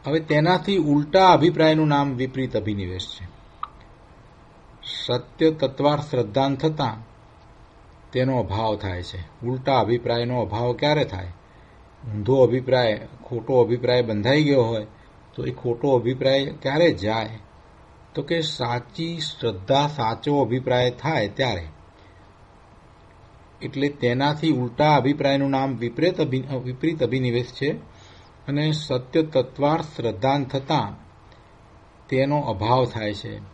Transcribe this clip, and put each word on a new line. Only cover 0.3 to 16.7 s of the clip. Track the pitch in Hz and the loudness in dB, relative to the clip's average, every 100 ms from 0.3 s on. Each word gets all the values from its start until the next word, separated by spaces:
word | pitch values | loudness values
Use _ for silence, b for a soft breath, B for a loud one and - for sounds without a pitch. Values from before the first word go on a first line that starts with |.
| 151 160 185 - 196 | 2 4 2 2 2
ઉલટા | 151 143 147 190 185 | 4 2 4 6 8
અભિપ્રાયનું | 156 160 160 156 156 156 | 8 6 4 4 4 4
નામ | 143 143 123 | 2 2 -2
વિપરીત | 127 135 127 110 | -4 -4 -2 -2
અભિનિવેશ | 104 101 90 92 - | -2 -4 -6 -8 -10
છે. | - 90 - - - - - - - - - - - - - - - - - - | -14 -18 -20 -20 -16 -16 -16 -20 -20 -20 -20 -20 -20 -20 -20 -20 -20 -14 -10 -4
સત્ય | 123 - - 160 | -4 -6 0 0
તત્વાર્થ | 156 135 - 143 151 151 | 2 -4 0 0 0 -2
શ્રદ્ધાન | 123 107 117 135 135 | -4 -2 0 0 0
થતાં | 160 156 127 107 - - - - - - - - - - - | -2 -2 -6 -6 -16 -20 -20 -20 -20 -20 -20 -20 -20 -20 -6
તેનો | 123 127 127 | -2 0 0
અભાવ | 98 98 113 104 | -2 -2 -2 -2
થાય | 101 90 | -4 -6
છે. | 87 90 82 - 117 | -8 -12 -14 -8 -6
ઉલટા | 127 135 131 | -4 2 2
અભિપ્રાયનો | 104 120 120 117 120 123 | 2 0 0 -2 0 -2
અભાવ | 101 107 120 | -2 -2 -2
ક્યારે | 120 147 151 135 | 0 0 2 0
થાય? | 92 90 - b b b b b - 120 | -6 -12 -16 b b b b b -16 -8
ઊંધો | 104 104 135 | -4 0 4
અભિપ્રાય, | 123 127 127 127 117 104 - - - | 4 4 2 2 2 -2 -8 -20 -10
ખોટો | 120 113 127 | -8 0 2
અભિપ્રાય | 107 120 120 123 | 4 2 2 2
બંધાઈ | 113 104 104 147 | 2 0 2 2
ગયો | 151 139 | 4 4
હોય | 113 110 104 B B B - - | 2 -2 -6 B B B -18 -10
તો | 127 | -8
એ | |
ખોટો | 123 123 117 143 | -6 -6 -2 2
અભિપ્રાય | 127 113 131 135 135 131 | 2 2 0 2 2 0
ક્યારે | - 135 | -6 -4